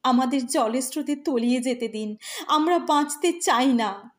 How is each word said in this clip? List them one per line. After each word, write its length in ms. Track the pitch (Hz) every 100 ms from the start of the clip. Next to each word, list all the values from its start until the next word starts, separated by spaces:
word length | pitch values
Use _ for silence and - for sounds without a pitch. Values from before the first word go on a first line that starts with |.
আমাদের 420 | 262 247 262 269 240
জলের 360 | 311 220 247
স্রোতে 340 | 262 311 294 294
তলিয়ে 440 | 320 247 240 247
যেতে 280 | 247 247 226
দিন, 280 | 220 214 214 - - -
আমরা 320 | 302 320 339
বাঁচতে 540 | 349 294 294 - 349
চাই 400 | 349 - 247 269
না 380 | 240 214 196 233